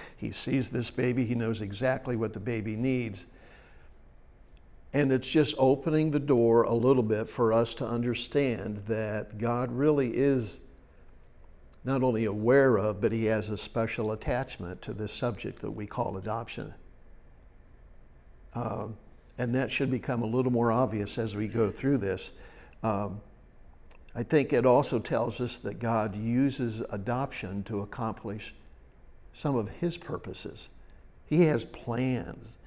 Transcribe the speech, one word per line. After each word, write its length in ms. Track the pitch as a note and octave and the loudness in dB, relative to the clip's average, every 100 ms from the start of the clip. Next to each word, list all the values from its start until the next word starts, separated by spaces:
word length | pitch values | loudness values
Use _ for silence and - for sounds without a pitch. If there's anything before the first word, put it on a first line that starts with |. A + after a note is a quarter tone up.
| - - | -18 -8
He 140 | - | -8
sees 400 | - B2 C3+ A#2 | -6 -2 0 0
this 200 | B2 A#2 | -4 -4
baby. 340 | - B2+ A#2+ A2+ | -2 0 2 0
He 80 | |
knows 260 | A#2+ A2+ G#2 | 0 0 -2
exactly 560 | G2+ G2+ B2+ C3 C3 A#2 | -4 -2 0 0 -2 -2
what 160 | G#2+ | -2
the 80 | G#2+ | -4
baby 360 | A2+ A2+ G#2 G#2+ | -4 -4 -2 -2
needs. 500 | C3 B2+ A2+ G2 - - - - - - - - - - - - - - - - - | 0 0 -2 -8 -16 -20 -20 -20 -20 -20 -20 -20 -20 -20 -20 -20 -20 -20 -20 -20 -4
And 180 | C#3+ C#3 | 0 4
it's 160 | C3 - | 2 4
just 280 | D#3 D3 - | 2 2 4
opening 520 | F3+ D#3+ E3 D#3 D#3 | 4 4 2 2 2
the 100 | D3 | 0
door 420 | C#3 B2 A#2 A#2 | 2 4 6 6
a 100 | G2+ | 6
little 300 | A#2 B2+ C3 | 4 6 4
bit 260 | A2 G#2+ A2+ | 4 0 -2
for 240 | - A2+ | 0 4
us 220 | A2+ A#2+ | 4 2
to 120 | - A2+ | -2 -4
understand 920 | A#2+ A#2+ A2+ - C#3+ C3+ G#2+ G2+ G#2 G2+ | -2 -2 -2 -2 0 0 -2 -6 -8 -4
that 520 | A2 G#2+ G#2+ G2+ G#2+ | -2 -2 -4 -6 -4
God 340 | A#2 A#2+ B2+ | -2 -2 -2
really 440 | A#2+ D3+ D3 B2 A#2+ | 2 4 4 2 2
is 440 | C#3 C3 G#2+ - - - - - - - - - - - - - | 2 2 -2 -10 -20 -20 -20 -20 -20 -20 -20 -20 -20 -20 -20 -10
not 180 | B2 C3+ | -2 2
only 220 | B2+ A2+ | 2 2
aware 540 | A2 G#2 A2+ C#3 C3+ G#2 | 0 2 6 6 8 6
of, 220 | G#2+ F#2+ | 2 0
but 120 | G#2+ | 0
he 120 | A2+ A2 | 2 2
has 240 | A2 G2+ | 0 -2
a 80 | G2+ | -6
special 540 | - A#2 A2+ - G#2+ | -4 -2 -2 -2 -4
attachment 680 | A2 - B2 C3 - F2+ F2+ | -4 -2 -4 -4 -8 -10 -10
to 100 | - | -10
this 180 | G#2+ G#2 | -8 -8
subject 480 | - A#2 G2+ G#2 - | -4 -4 -4 -8 -8
that 100 | G#2+ | -8
we 160 | G#2+ G#2 | -8 -8
call 300 | - G#2+ F#2+ | -6 -4 -6
adoption. 560 | G#2 A2+ A2+ - G#2+ - - - - - - - - - - - - - - - - - - | -6 -6 -6 -10 -12 -14 -20 -20 -20 -20 -20 -20 -20 -20 -20 -20 -20 -20 -20 -20 -20 -20 -12
Um, 420 | B2 A2+ G#2 G#2+ A2 - - - - | -6 -4 -4 -6 -10 -18 -20 -16 -6
and 180 | B2 | -2
that 160 | C3 B2 | 0 0
should 200 | - C3 | -2 0
become 320 | B2 - A#2 | -2 -2 -2
a 40 | A2+ | 0
little 260 | B2 B2+ | 0 2
more 200 | A#2+ A#2 | 4 4
obvious 460 | A#2 B2+ G#2 G2+ - | 4 2 0 -2 -2
as 160 | A2 G#2 | -4 -2
we 120 | G#2+ | -2
go 220 | A#2 G#2 | 2 2
through 280 | - C3+ C#3 | 2 2 2
this. 320 | G2 F#2 - - - - - - | 0 -4 -6 -16 -20 -20 -20 -4
Um, 380 | A2+ G2+ G2+ G#2+ - - - - - - - - - A#2+ | -2 0 -4 -8 -14 -20 -20 -20 -20 -20 -20 -20 -12 -8
I 60 | |
think 300 | A2+ D#3 B2+ | 2 2 4
it 120 | B2+ | 4
also 360 | B2+ B2+ B2+ A#2+ | 6 6 4 -2
tells 400 | - A#2+ A#2 G#2+ | 0 -2 -2 -4
us 180 | A#2+ - | -6 -6
that 220 | G#2+ A2 | -8 -4
God 340 | A#2 A2+ G#2+ | 0 0 0
uses 680 | G2+ A2+ B2 C3+ C3 A#2+ A2 - | -2 0 2 2 0 -4 -4 -6
adoption 760 | G#2 G#2 B2 C#3 - F#2+ G2 | -6 -2 -2 -4 -6 -6 -6
to 160 | G2 G2+ | -4 -6
accomplish 720 | G2 - A2+ G#2 A2 G#2 - - - - - - - - - | -6 -6 -6 -6 -8 -10 -12 -18 -20 -20 -20 -20 -20 -20 -20
some 240 | - D3+ B2+ | -6 0 0
of 120 | G#2+ | -2
his 280 | - F3 - | -2 -4 -4
purposes. 720 | - - F#2 - - - - - - - - - - | -8 -8 -8 -10 -12 -12 -18 -20 -20 -20 -20 -20 0
He 160 | D3+ D#3+ | 4 4
has 180 | B2 | 4
plans, 920 | - - - A#2 C3 A#2+ - - - - | -2 -10 -6 -2 0 -2 -4 -12 -16 -20